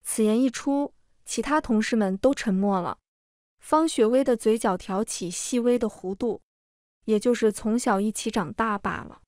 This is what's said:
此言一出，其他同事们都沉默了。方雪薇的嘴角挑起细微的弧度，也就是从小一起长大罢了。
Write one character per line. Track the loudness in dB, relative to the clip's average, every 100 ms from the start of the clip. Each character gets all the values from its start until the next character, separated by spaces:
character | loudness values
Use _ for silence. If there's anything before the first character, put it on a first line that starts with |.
此 | -6 0
言 | 2 4
一 | 2
出， | 0 -2 0 -2 _ _ _ -8
其 | -6
他 | 0 -2
同 | 2 0
事 | 2 0
们 | 0 2
都 | 2
沉 | 2 0
默 | 0 0 0
了。 | -2 -8 _ _ _ _ _ _
方 | 0 2 2
雪 | 2 4
薇 | 4
的 | 2 2
嘴 | 2 2
角 | 0 -2
挑 | -4 -4
起 | -4 -6 -8
细 | -8 -4 0
微 | 2 2
的 | 0
弧 | -4 -8
度， | -4 -4 -4 _ _ _ _ _ _ -2
也 | 2
就 | 2
是 | 2 2
从 | 0 -2 0
小 | 2 2
一 | 0
起 | -2 -4
长 | -4 -4
大 | -4 -2 -2
罢 | -4 -8
了。 | -10 -20